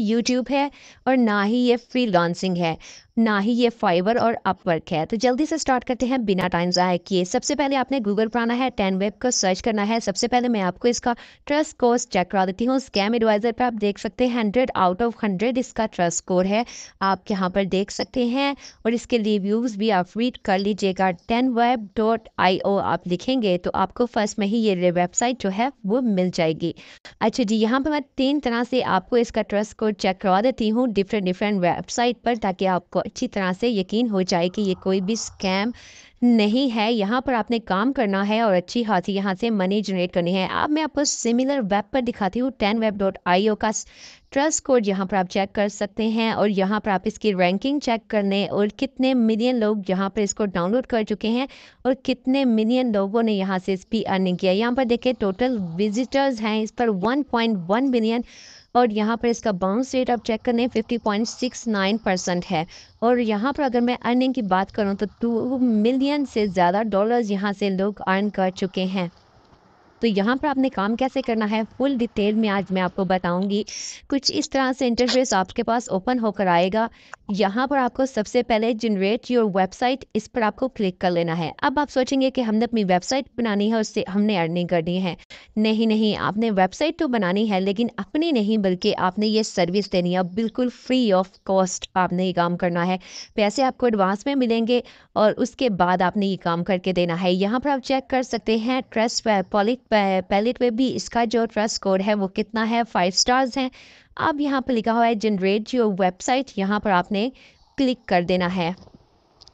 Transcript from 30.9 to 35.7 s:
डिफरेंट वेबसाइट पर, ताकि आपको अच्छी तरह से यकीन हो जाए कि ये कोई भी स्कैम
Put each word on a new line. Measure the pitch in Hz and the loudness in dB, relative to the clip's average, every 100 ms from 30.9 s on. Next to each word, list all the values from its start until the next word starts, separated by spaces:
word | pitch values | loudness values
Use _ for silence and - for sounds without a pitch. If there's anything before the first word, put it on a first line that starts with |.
| 196 190 220 185 | 0 0 0 -2
डिफरेंट | 180 208 202 | -2 0 0
वेबसाइट | 175 - 180 - 240 240 233 | 0 0 -4 -2 0 0 -2
पर, | 240 | -2
ताकि | 208 185 185 | -2 -2 0
आपको | 175 - 185 208 | 0 -2 -4 -4
अच्छी | - 247 | -6 -6
तरह | 208 185 | -2 -2
से | 185 240 | -2 -2
यकीन | 208 180 214 240 | 0 -2 0 0
हो | 196 | 0
जाए | 185 180 180 | 0 0 0
कि | 185 | -2
ये | 202 185 | -2 -2
कोई | 190 190 | 0 0
भी | 185 226 | 0 -4
स्कैम | - - 196 190 220 | -6 -6 -2 -2 -2